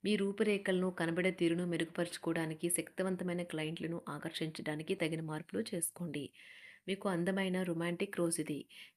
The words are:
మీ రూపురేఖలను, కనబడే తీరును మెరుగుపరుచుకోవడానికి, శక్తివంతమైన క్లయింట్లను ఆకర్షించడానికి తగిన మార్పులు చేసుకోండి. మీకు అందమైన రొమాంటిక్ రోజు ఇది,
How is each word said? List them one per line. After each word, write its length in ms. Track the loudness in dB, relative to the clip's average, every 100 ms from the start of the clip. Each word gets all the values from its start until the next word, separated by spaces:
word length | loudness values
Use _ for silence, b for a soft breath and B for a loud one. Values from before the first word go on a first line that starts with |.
మీ 120 | 2 2
రూపురేఖలను, 720 | 2 2 2 2 4 4 4
కనబడే 400 | 2 0 4 2
తీరును 360 | 4 4 4 2
మెరుగుపరుచుకోవడానికి, 1000 | 2 0 0 -2 -2 -2 0 0 0 0
శక్తివంతమైన 720 | 0 -4 -2 0 0 0 -2
క్లయింట్లను 600 | -2 -2 -2 -2 -4 -4 -6
ఆకర్షించడానికి 880 | -6 -6 -4 -4 -4 -4 -4 -2
తగిన 260 | 0 0 0
మార్పులు 400 | -4 -6 -4 -4
చేసుకోండి. 640 | -2 -2 -4 -4 -6 -4 -8 B B B B B -6
మీకు 220 | -2 0
అందమైన 540 | 2 2 2 2 2
రొమాంటిక్ 560 | 0 0 0 0 -2 2
రోజు 220 | 2 2
ఇది, 200 | -2 -4 -6 B B